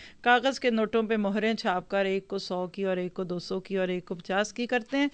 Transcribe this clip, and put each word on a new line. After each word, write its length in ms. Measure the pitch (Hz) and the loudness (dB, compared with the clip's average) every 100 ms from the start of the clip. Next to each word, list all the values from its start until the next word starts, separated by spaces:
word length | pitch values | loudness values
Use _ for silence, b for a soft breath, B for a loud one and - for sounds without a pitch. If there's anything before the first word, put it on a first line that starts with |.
| B B | B B
کاغذ 380 | 240 247 254 247 | 4 6 4 0
کے 100 | 254 | 0
نوٹوں 340 | 226 214 226 | 2 2 2
پہ 140 | 220 220 | 2 0
مہریں 360 | 202 202 220 | 2 0 0
چھاپ 360 | 220 220 180 175 | 0 0 -2 0
کر 160 | 196 196 | 0 2
ایک 220 | 196 196 | 0 -2
کو 100 | 196 | -8
سو 300 | - 180 180 | -4 -4 -4
کی 160 | 185 | -4
اور 140 | 196 185 | -2 0
ایک 160 | 180 | -2
کو 100 | 185 | -4
دو 160 | 180 175 | -4 -6
سو 200 | - 190 | -4 -6
کی 180 | 185 190 | -4 -2
اور 100 | 180 | -2
ایک 180 | 180 - | -4 -6
کو 100 | 175 | -10
پچاس 380 | - 190 208 | -2 -2 -2
کی 140 | - 240 | -4 -2
کرتے 300 | 247 240 277 | -2 -2 0
ہیں۔ 100 | 285 | 0